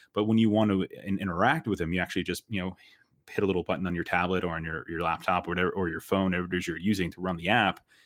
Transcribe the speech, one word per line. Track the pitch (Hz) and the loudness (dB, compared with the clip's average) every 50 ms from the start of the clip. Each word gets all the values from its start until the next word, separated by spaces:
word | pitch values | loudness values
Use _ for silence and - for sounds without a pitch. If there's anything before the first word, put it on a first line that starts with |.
| - _ _ | -20 _ _
But | 104 104 | 0 2
when | 110 113 113 | 4 4 4
you | 113 107 | 4 4
want | 104 110 110 104 | 4 4 4 4
to | 98 95 90 - - - - | 4 2 0 -2 -6 -10 -6
in-, | 98 98 92 | -4 -4 -2
interact | 101 92 85 87 104 127 151 165 - | -2 -2 0 2 2 2 2 0 0
with | 113 98 | -2 -2
them, | 85 85 82 90 | -2 -2 -2 0
you | 90 | -2
actually | 87 - - 95 87 | -2 -2 -2 -4 -2
just, | - 87 - - - | -2 -4 -6 -6 -6
you | 107 95 | -6 -4
know, | 90 92 - - - - - _ _ _ _ _ _ - | -4 -4 -6 -10 -16 -20 -20 _ _ _ _ _ _ -8
hit | - - 101 | -4 -2 0
a | |
little | 95 92 87 85 | 0 0 0 0
button | - 92 73 95 | -2 -2 -2 -2
on | 90 87 | -2 -2
your | 85 82 | -4 -2
tablet | - 92 87 90 90 92 92 90 | 0 0 0 2 2 0 0 0
or | 87 82 | -2 -2
on | 82 82 | -4 -4
your, | 80 80 73 - - | -6 -6 -8 -6 -6
your | 85 80 | -6 -2
laptop | 82 82 82 82 - 92 90 87 - | -2 -2 -2 -2 0 0 0 0 0
or | 87 | 0
whatever, | 87 90 90 87 | 0 0 2 0
or | - 98 92 87 | 0 0 -2 -2
your | 80 82 | -2 -6
phone, | - - 101 95 95 92 | -2 0 2 2 2 2
whatever | 90 90 90 | 2 0 -2
it | 87 92 | -2 -2
is | 90 - | -2 -2
you're | 90 80 | -4 -6
using | 80 87 104 104 95 90 82 | -2 0 0 2 2 0 -2
to | - 90 | -4 -4
run | 92 92 87 | -4 -2 -2
the | 82 85 95 | -2 0 2
app, | 113 120 104 92 - - - _ _ _ _ | 4 4 4 2 0 -2 -10 _ _ _ _